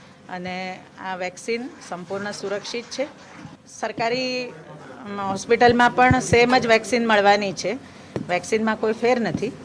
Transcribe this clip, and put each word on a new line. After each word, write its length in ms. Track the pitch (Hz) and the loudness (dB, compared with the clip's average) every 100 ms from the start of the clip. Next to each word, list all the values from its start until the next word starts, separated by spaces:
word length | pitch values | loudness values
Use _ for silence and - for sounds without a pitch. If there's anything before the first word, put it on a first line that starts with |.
| - - - | -20 -20 -16
અને 500 | 180 180 185 185 185 - - | -12 -10 -8 -10 -12 -18 -14
આ 160 | 185 185 | -10 -6
વેક્સિન 540 | 180 180 - 233 254 - - | -8 -8 -6 -6 -6 -14 -14
સંપૂર્ણ 420 | 175 175 196 208 | -12 -8 -8 -8
સુરક્ષિત 540 | 202 196 202 - 233 226 | -8 -6 -6 -6 -10 -10
છે. 220 | - 302 - - - - - - | -8 -8 -10 -20 -20 -20 -20 -20
સરકારી, 800 | - 220 208 226 247 254 254 247 | -10 -10 -4 -4 -2 -4 -6 -8
અમ, 760 | - - - - - 202 202 | -12 -18 -20 -18 -16 -12 -8
હોસ્પિટલમાં 760 | 196 196 - 233 240 240 240 240 | -6 -6 0 6 6 6 4 6
પણ 240 | 254 254 | 4 4
સેમ 380 | 247 233 247 254 | 4 4 6 4
જ 100 | 233 | 4
વેક્સિન 400 | 220 220 247 226 | 2 2 -2 2
મળવાની 460 | 208 202 208 202 | 4 6 4 2
છે. 240 | 156 180 262 - - - - 156 | -4 -6 -8 -12 -20 -12 -10 -4
વેક્સિનમાં 500 | 175 175 220 220 220 | -4 -2 -2 0 0
કોઈ 140 | 220 | -2
ફેર 260 | 220 240 247 | 0 0 0
નથી 320 | 202 147 208 - | 0 -4 -6 -8